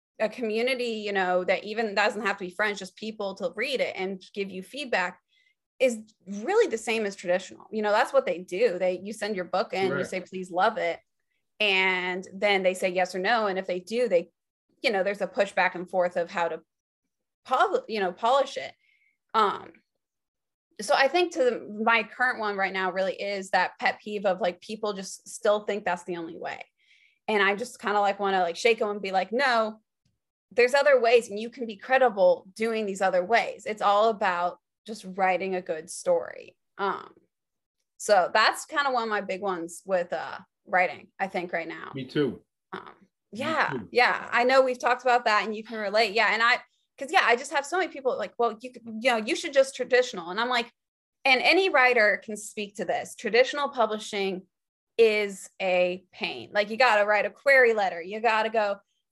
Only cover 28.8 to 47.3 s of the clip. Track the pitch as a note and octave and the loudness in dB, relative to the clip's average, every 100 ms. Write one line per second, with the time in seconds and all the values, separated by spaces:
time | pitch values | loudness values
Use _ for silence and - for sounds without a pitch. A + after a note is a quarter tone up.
28.8 | A3 G#3 G3 F#3+ F#3 A3+ C#4 A3+ A3 G#3+ | 0 -4 -2 -2 0 0 2 2 0 -6
29.8 | _ _ _ _ _ _ _ F#3+ B3 C#4 | _ _ _ _ _ _ _ 2 4 4
30.8 | C#4+ C4 A#3 A#3+ A3 G3+ A#3 B3 A3+ G3 | 6 6 6 4 4 -6 -8 -8 -10 -10
31.8 | - C4 B3+ G3+ F3+ E3+ - - A3 A3 | 0 4 4 6 6 4 0 -4 -2 -2
32.8 | G#3+ G3 G3 F3+ F3+ A3+ F3+ - - G#3+ | -4 0 2 2 4 2 2 -4 -8 -2
33.8 | G3+ G3+ A3+ G#3 G#3 F3 F3 F3 _ _ | 2 4 4 2 0 0 -2 -4 _ _
34.8 | - A3 F#3+ F#3 F#3+ F3+ F#3+ F#3 F3+ D#3+ | -16 -14 -10 0 2 2 -2 -4 -4 -8
35.8 | F3 - - E3+ - G1+ - _ _ - | -8 -6 0 0 0 -10 -18 _ _ -6
36.8 | G3 C#3 - - _ _ _ _ _ _ | -4 -4 -10 -20 _ _ _ _ _ _
37.8 | _ _ - G#3 E3+ G#3+ A#3 - - D#4 | _ _ 4 4 6 4 4 2 -4 -2
38.8 | C#4+ B3+ A3+ G#3 G3 F#3+ G3 F3+ E3+ - | 0 0 0 -2 -4 -4 -4 -4 -6 -12
39.8 | - F#3+ F3 E3 D3 - F#3+ _ - F#3 | -2 -2 -2 -6 -8 -10 -16 _ -2 0
40.8 | F3+ C3+ - - G3 E3+ F3 E3+ E3 E3 | 0 -2 -16 -8 -6 -6 -6 -6 -6 -10
41.8 | - C3+ C3 D3+ C#3 F2 _ _ _ - | -12 -12 -6 -2 -2 -2 _ _ _ -16
42.8 | - - F#3+ _ _ G#3 C#4+ D#4 - - | -16 -20 _ _ _ -10 -4 -2 -2 -4
43.8 | - A#3 A#3+ C3+ - A#3 B3 C4 C4 B3 | -2 2 2 2 -2 0 4 4 4 0
44.8 | B3 B3 C4 B3 A#3+ G#3 G3 G#3+ A3 A3+ | 0 0 2 2 4 2 0 -6 -8 -8
45.8 | G#3 G#3 A3+ G#3 G#3+ G#3+ A#3 A#3+ - _ | -2 2 2 2 0 2 2 2 -2 _
46.8 | _ - C#4 F4+ A3 | _ -14 0 4 4